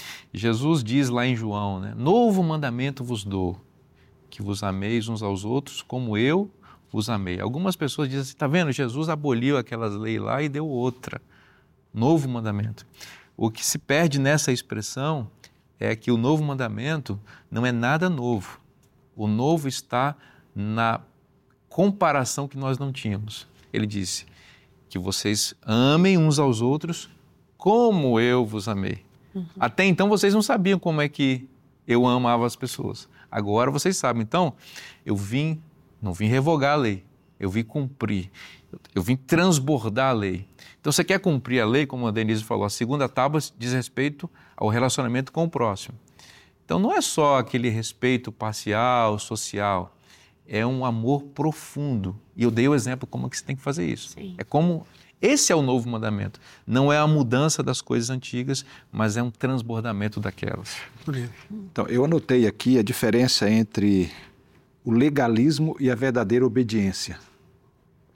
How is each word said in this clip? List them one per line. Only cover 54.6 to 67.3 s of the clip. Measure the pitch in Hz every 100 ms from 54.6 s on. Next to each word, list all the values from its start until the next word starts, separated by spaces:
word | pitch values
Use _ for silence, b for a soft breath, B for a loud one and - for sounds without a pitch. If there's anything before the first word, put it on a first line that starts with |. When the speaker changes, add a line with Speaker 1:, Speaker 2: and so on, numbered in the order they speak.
| 170 160 - b b _
Speaker 1:
esse | 220 294 -
é | 170
o |
novo | 135 127 117
mandamento. | 113 110 101 101 - B B -
Não | 120 139
é | 147
a | 151
mudança | 151 120 123 156 -
das | 131 123
coisas | - 123 117
antigas, | 131 - 123 131 135 - B B
mas | - 110 110
é |
um | 120
transbordamento | - 131 131 113 113 117 101 107 104
daquelas. | 104 - 101 - 107 - - - -
Speaker 3:
Bonito. | 135 120 - -
Então, | 214 190 135 -
eu | 123 143
anotei | 165 - 127 107
aqui | - 120 127
a |
diferença | 101 120 113 117 127 - 104
entre | 110 110 - 101 95 87 B B B B B B _
o | 120
legalismo | 113 147 139 120 110 139 143 156 -
e | 131
a | 117
verdadeira | 131 123 101 123
obediência. | 131 117 117 110 98 92 - 85 -